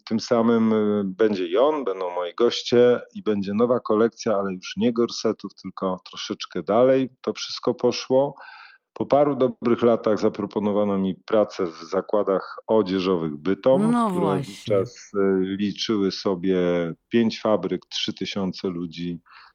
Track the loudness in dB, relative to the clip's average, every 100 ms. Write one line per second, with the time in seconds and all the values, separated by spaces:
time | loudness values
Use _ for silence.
0 | -2 -4 0 2 4 4 2 2 2 0
1 | -2 0 2 2 0 2 2 2 -2 -4
2 | -4 -4 -4 0 0 0 2 4 6 4
3 | -2 -6 -2 -2 -2 0 0 0 0 2
4 | 2 0 -2 -2 -2 -6 -8 -2 0 2
5 | -2 -2 -4 -4 -8 -14 -16 -6 -4 -4
6 | -10 -12 -10 -10 -10 -8 0 4 4 4
7 | 0 _ -6 -6 -8 -6 -4 0 0 0
8 | 0 2 2 -4 -18 -20 -20 _ _ -8
9 | 2 4 4 2 0 0 0 2 4 2
10 | 2 2 0 -2 -4 -2 0 0 0 0
11 | -2 -4 0 2 2 -2 -6 -6 -6 -4
12 | 0 0 2 0 -2 -10 0 2 2 0
13 | 0 0 -2 -4 -4 0 2 4 4 0
14 | 0 0 0 -2 -4 -10 -2 -2 -2 -8
15 | -8 -2 0 0 0 -2 -4 -4 -2 0
16 | 0 -2 -2 -2 0 0 2 0 -2 -8
17 | _ 0 0 0 0 0 0 -6 -8 -8
18 | -6 -6 -6 -4 -4 -4 -6 -6 -8 -8
19 | -8 -8 _ -20 -20